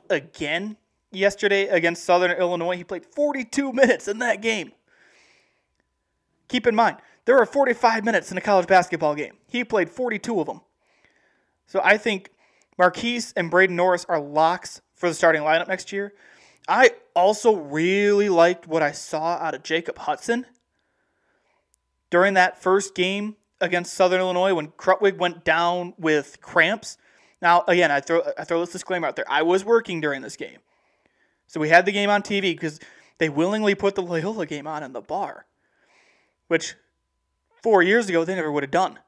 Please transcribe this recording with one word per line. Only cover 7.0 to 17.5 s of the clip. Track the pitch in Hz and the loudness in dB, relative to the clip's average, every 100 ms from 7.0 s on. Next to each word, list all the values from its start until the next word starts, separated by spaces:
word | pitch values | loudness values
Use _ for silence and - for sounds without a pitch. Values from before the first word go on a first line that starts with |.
| _ _ | _ _
there | - 262 | 2 4
are | 226 | 4
forty-five | 277 254 226 233 226 | 2 0 2 0 2
minutes | 214 202 - | 0 -2 -4
in | 185 | -4
a | |
college | 214 196 180 | 2 2 4
basketball | 190 175 160 156 | 4 4 -2 -2
game. | 147 143 - _ | -2 -8 -14 _
He | 240 | -8
played | 233 214 170 | -2 -2 -2
forty-two | - 247 214 - 214 | -4 -6 -6 -4 -4
of | 151 | -4
them. | 156 _ _ _ _ _ _ _ _ _ _ _ | -8 _ _ _ _ _ _ _ _ _ _ _
So | 190 | 0
I | 180 208 | 2 2
think | 214 196 - _ _ _ _ - | 0 -4 -8 _ _ _ _ 0
Marquise | 180 175 233 240 233 - | 0 0 -6 -6 -6 -6
and | 170 | 0
Braden | 175 185 | 2 2
Norris | 175 185 175 | 2 0 0
are | - 165 | -2 -6
locks | 143 151 160 180 - - _ | -2 0 0 0 -10 -20 _
for | _ 175 | _ -4
the | |
starting | 156 165 156 | 2 2 2
lineup | 151 165 175 | 2 0 0
next | 185 - | -8 -8
year. | 196 202 - _ _ _ _ - | -10 -10 -14 _ _ _ _ -2
I | 202 254 - _ 170 | 4 4 2 _ 0
also | 190 214 233 | 2 2 2